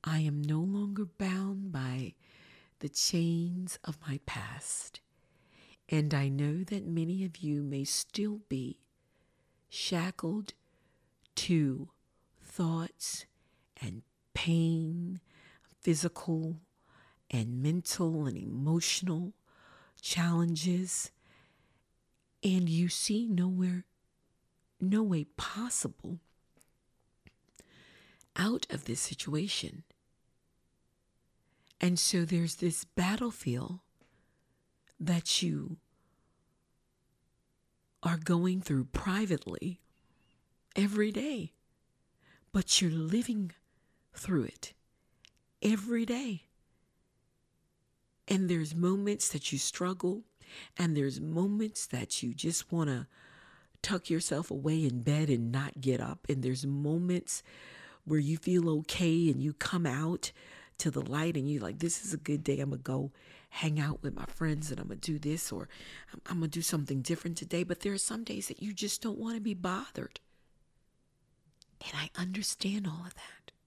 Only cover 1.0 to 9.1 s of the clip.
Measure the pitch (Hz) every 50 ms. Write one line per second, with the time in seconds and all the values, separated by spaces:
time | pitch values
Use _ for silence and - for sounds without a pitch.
1 | 214 175 - _ 196 185 185 190 190 196 196 196 196 190 165 139 131 127 127 131
2 | 131 - - _ _ - - - - - - - - _ _ _ - 143 - -
3 | - - - 170 165 170 170 165 170 175 175 180 185 180 - - - - 151 151
4 | - 156 135 143 _ - - 127 101 107 127 143 - - - - - - _ -
5 | _ _ _ _ _ _ _ _ _ _ _ - - - - _ _ - - 156
6 | 151 147 156 143 139 139 139 139 147 147 151 175 190 - 208 196 202 - 165 165
7 | 160 165 180 190 190 185 160 - - 151 147 147 143 139 139 139 139 139 - -
8 | - - - - 202 214 208 214 214 _ - 131 127 127 - _ _ _ _ _
9 | _ _